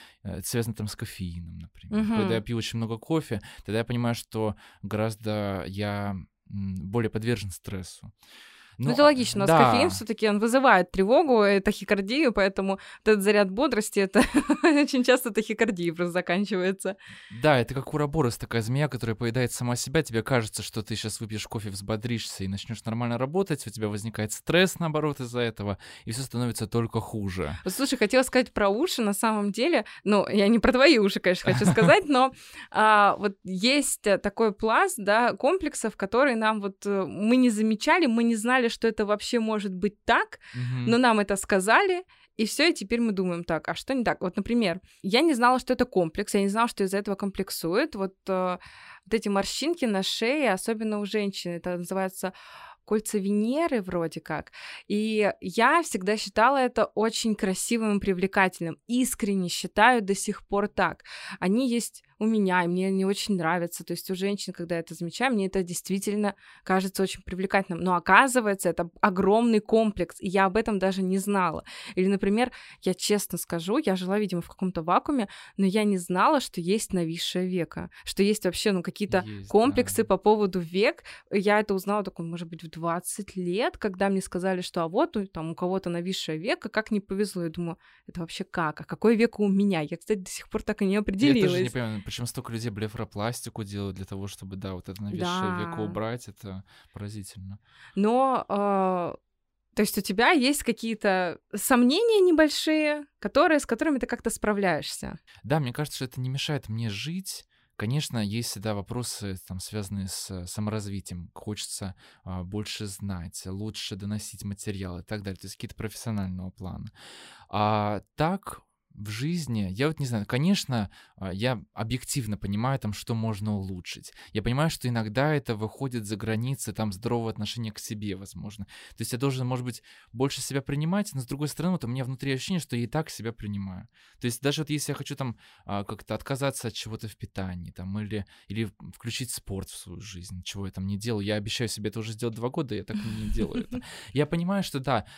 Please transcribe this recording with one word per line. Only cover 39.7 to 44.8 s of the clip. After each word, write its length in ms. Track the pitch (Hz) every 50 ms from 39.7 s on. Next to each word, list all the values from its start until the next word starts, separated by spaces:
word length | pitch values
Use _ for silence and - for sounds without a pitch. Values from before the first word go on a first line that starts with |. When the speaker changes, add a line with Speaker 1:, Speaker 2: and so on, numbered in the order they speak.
| 185
Speaker 2:
быть 220 | 180 185 208 - _ _
так, 320 | - 233 311 440 - - - - - -
Speaker 1:
Мгм. 320 | 123 123 123 127 127 240 226
Speaker 2:
но 60 | 233 240
нам 200 | 254 240 220 214
это 160 | 202 202 202
сказали, 680 | 196 - - 208 190 185 208 233 330 403 381 370 349 370 _ _ _ _ _ _ -
и 80 | 226
всё, 240 | 202 - - 294 339
и 20 |
теперь 280 | 320 - 208 190 233 233
мы 120 | 233 226
думаем: 320 | 196 185 185 185 175 170 175
«Так, 240 | - 165 156 - -
а 60 | 160
что 180 | - - -
не 100 | 269 262 226
так?» 180 | 180 151 -
Вот, 140 | 196 185 -
например, 440 | 208 196 - 233 240 226 180 170 185